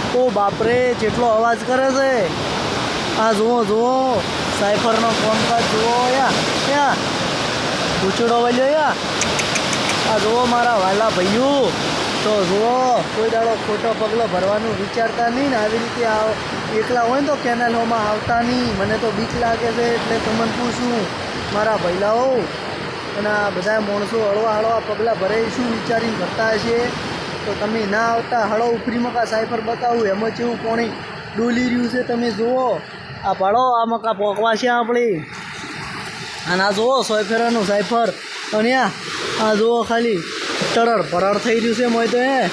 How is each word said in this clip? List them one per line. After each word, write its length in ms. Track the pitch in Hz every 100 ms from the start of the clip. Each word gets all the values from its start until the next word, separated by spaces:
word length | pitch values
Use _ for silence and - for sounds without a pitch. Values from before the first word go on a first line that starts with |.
| - 247
ઓ 140 | 254
બાપ 320 | 202 202 190
રે, 340 | 226 247 254 240
કેટલો 260 | 214 240 240
અવાજ 320 | 220 233 226 220
કરે 240 | 254 269
છે. 360 | 269 269 247 165 120 - - - - - - - -
આ 100 | 220
જુઓ, 320 | 208 220 240
જુઓ, 580 | 202 214 247 262 262 214 151 - - -
સાયફરનો 480 | 202 208 233 220 226
કોમકાજ 540 | 214 214 220 226 233
જુઓ. 480 | 208 214 233 240 247 262
યા, 140 | 240 - - - -
યા, 240 | 285 269 170 - - - - - - - - - 160 190
ઉછળો 340 | 190 233 240
વળ્યો 260 | 240 247 262
યા. 280 | 311 277 170 - - - - - - - - - - -
આ 40 | 214
જુઓ 280 | 214 233 247
મારા 320 | 240 240 220
વાલા 320 | 185 202 170
ભાઈઓ. 600 | 165 190 220 269 277 202 131 - - - -
તો 200 | 208 208
જુઓ, 600 | 175 196 233 254 254 220 156 214
કોઈ 140 | 220
દાડો 280 | 226 226 214 220
ખોટો 280 | 208 226 196
પગલો 280 | 214 233 220
ભરવાનું 460 | 180 190 214 226 196
વિચારતા 500 | 196 233 226 226 233
નહીં 200 | 247 277
ને 60 | 240
આવી 220 | 214 226
રીતે 280 | 226 240 226
આ 200 | 214 220 214 - - - 220
એકલા 240 | 220 247
હોય 200 | 233 269
ને 60 | 285
તો 80 | 285
કેનાલોમાં 760 | 247 240 240 233 226 226 214
આવતા 320 | 214 226 233
નહીં. 360 | 240 247 240 190
મને 180 | 202 214
તો 140 | 233
બીક 300 | 202 226 247
લાગે 300 | 233 226 233
છે 240 | 226 233 233
એટલે 220 | 220 226
તમને 280 | 220 220 226
પૂછું 600 | 226 240 240 247 233 175 - - - -
મારા 240 | 202 214 208
ભઈલાઓ. 560 | 175 185 202 226 262 247 156 - - - - - - 202
અને 120 | 208
આ 200 | 208 202
બધા 300 | 180 196 220
માણસો 500 | 208 202 196 226 208
હળવા 280 | 208 226 214
હળવા 220 | 226 226
પગલાં 400 | 220 208 226 185
ભરે 260 | 190 220 226 254
શું 160 | 247
વિચારીને 400 | 226 214 226 226
ભરતા 380 | 214 175 - 220
હશે. 280 | 214 226 233 240 - - - - - 208
તો 100 | 202
તમે 240 | 214 226 202
ના 220 | 208 233
આવતા, 380 | 233 233 240 208
હળો 200 | 220 240
ઉપરી 320 | 233 254 240
મકા 280 | 240 240 220
સાયફર 360 | 220 220 233
બતાવું, 460 | 220 233 240 233 202
એમાં 220 | 196 226
કેવું 340 | 226 240 233
પાણી 240 | 226 226 226 214 - - - 208
ડોલી 320 | 240 240 247
રહ્યું 200 | 240 233
છે 120 | 247
તમે 300 | - 233 240
જુઓ. 500 | 202 233 254 247 165 - - - - 196
આ 80 |
ભાળો, 260 | 190 190 233
આ 260 | 254 233 226
મકા 280 | 226 220
પોકવા 420 | 202 208 196 226 214
છે 120 | 247
આપણે. 580 | 240 226 240 233 165 - - - - - - - - - - - - 156
અને 120 | 180
આ 80 | 202
જુઓ, 300 | 202 240 262
સો 220 | 214 214
ફેરાનું 440 | 202 226 233 233 190
સાયફર. 460 | 202 196 233 220 - - - -
અને 200 | 214 226
આ, 160 | 262 208 - - - - -
આ 100 | 220
જુઓ 300 | 208 226 233
ખાલી 400 | 214 233 233 180 160 - - - 175 233
ટરર 260 | 233 214
ભરર 360 | 151 170 190 202
થઈ 220 | 233 226
રહ્યું 160 | 233 220
છે 100 | 240
મોય 220 | 233 233
તો 100 | 247
એ. 320 | 262 269 175